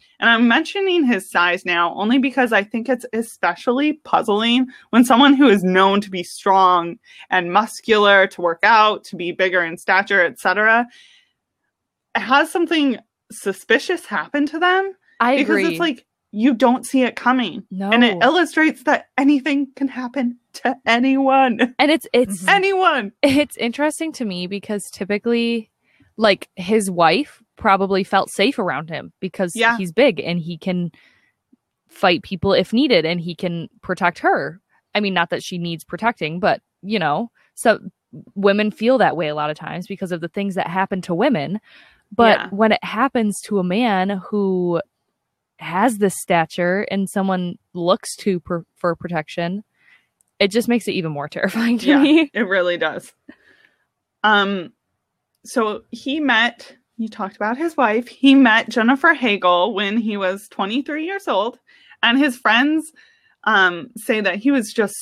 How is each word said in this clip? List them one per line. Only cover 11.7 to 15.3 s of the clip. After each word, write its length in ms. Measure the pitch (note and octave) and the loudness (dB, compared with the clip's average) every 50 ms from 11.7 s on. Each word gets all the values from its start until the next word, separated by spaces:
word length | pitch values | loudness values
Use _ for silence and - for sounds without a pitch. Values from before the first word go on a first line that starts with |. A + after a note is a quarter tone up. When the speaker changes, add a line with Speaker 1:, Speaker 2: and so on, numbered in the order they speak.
| _ _ _ _ _ _ _ _ - | _ _ _ _ _ _ _ _ -8
Speaker 1:
has 360 | A3+ G#3 G#3+ C4 C#4+ D#4+ D#4 | -6 -2 2 2 2 2 2
something 480 | - F4+ E4+ - E4+ D#4 C#4+ C4+ A3+ - - _ _ _ _ _ | 0 -2 -2 0 0 0 0 0 -2 -4 -8 _ _ _ _ _
suspicious 720 | G#3 - - G3 F#3+ - - - A3 C4+ - - F4+ D#4+ - | -20 -8 -6 -6 -6 -6 0 2 2 2 2 -2 -6 -6 -6
happen 400 | - G#3+ E3 D3+ - - D4 C#4+ | -6 -6 -6 -6 -4 -2 -2 -2
to 120 | C#4+ - D#4+ | -2 -2 0
them. 340 | F4 F4+ F#4 F#4+ G4 G4 F#4+ _ _ _ _ - | 0 2 2 2 0 -4 -8 _ _ _ _ -2
Speaker 2:
I 160 | A#3 A#3+ | 0 0